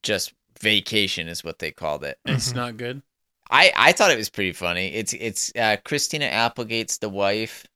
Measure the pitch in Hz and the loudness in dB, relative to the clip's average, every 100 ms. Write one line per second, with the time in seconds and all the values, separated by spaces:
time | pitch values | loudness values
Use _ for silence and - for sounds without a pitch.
0 | - 101 - _ _ _ 107 104 - 110 | 0 -2 -2 _ _ _ 2 2 2 0
1 | 98 - 82 82 82 80 80 - 78 76 | 0 -2 -6 -8 -10 -8 -8 -6 -6 -4
2 | 71 - - 131 117 123 120 110 120 139 | -6 -10 -2 -2 0 -4 -6 -8 -10 -10
3 | _ _ _ _ _ 135 180 - 131 175 | _ _ _ _ _ 6 6 8 6 6
4 | 208 127 107 - 95 82 87 87 95 101 | 4 4 -2 -4 -4 -2 -4 -2 -4 -4
5 | 107 - 113 104 - 123 110 104 - 147 | -6 -6 -6 -6 -6 0 2 0 -2 -4
6 | - 156 143 95 117 - 113 113 110 - | -2 -2 -2 2 0 0 -4 -4 -4 -4
7 | 107 98 98 104 110 - - | -4 0 2 2 -2 -10 -20